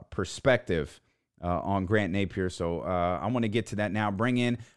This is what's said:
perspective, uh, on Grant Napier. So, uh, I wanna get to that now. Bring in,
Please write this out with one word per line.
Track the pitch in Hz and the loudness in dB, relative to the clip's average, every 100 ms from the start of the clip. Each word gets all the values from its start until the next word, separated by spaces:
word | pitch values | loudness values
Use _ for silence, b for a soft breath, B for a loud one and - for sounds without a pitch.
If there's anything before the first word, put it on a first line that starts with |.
| - | -10
perspective, | - 92 - - 123 - 85 80 - _ _ _ - | -6 -6 0 4 4 4 0 -2 -8 _ _ _ -8
uh, | 87 87 | -2 -2
on | - 98 92 | 0 -2 2
Grant | 107 98 | 2 2
Napier. | 95 95 98 92 | 0 -2 -2 -4
So, | - 85 85 | -2 -4 -2
uh, | 87 90 87 87 | -2 0 0 0
I | 101 | -2
wanna | 123 117 | 0 0
get | 113 - | 0 -2
to | 104 | -2
that | 104 | -2
now. | 104 104 | 0 0
Bring | 98 120 123 | 0 0 2
in, | 120 120 B | 2 0 B